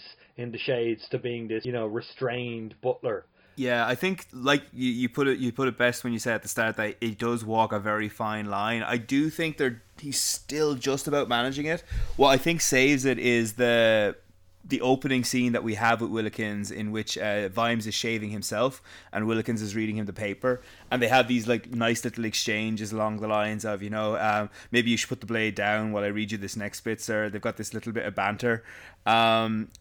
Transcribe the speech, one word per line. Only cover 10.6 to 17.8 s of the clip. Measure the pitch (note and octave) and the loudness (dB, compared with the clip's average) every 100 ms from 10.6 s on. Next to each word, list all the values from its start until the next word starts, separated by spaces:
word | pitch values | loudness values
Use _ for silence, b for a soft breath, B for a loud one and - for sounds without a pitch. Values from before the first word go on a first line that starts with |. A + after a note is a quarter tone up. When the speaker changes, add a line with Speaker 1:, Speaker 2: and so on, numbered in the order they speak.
| D3+ | 0
Speaker 2:
just | C3+ C3+ C3+ - | 0 0 -2 0
about | C#3+ A#2 | 0 2
managing | A#2+ B2+ C3+ | 0 0 -2
it. | D3 E3+ B B B - | -2 -4 B B B 6
What | C3+ | 6
I | C3+ | 6
think | E3+ E3+ | 4 2
saves | - C3 C3+ C#3+ C3+ | 2 6 6 6 2
it | B2 | 2
is | B2 A#2+ A2+ | 4 4 2
the, | A2 A#2+ A#2 A2+ A2 G#2 - - _ - - | 2 4 6 6 6 4 0 -10 _ -20 -20
the | - C3 | -6 0
opening | B2+ C3+ C#3 C3 | 2 2 2 0
scene | A#2+ B2+ B2 | 2 0 2
that | A#2 | 0
we | A2+ G#2 | -2 2
have | A#2 A#2 | 2 2
with | A2+ | 0
Willikins, | A2 G#2+ - G#2+ G#2 G2+ | -2 -2 -4 -4 -4 -6
in | G#2 G#2+ | -6 -6
which, | A2 G#2+ - | -4 -4 -4
uh, | G#2 G#2 G2 | -2 -2 -2
Vimes | F#2+ A#2 A#2 | 0 0 0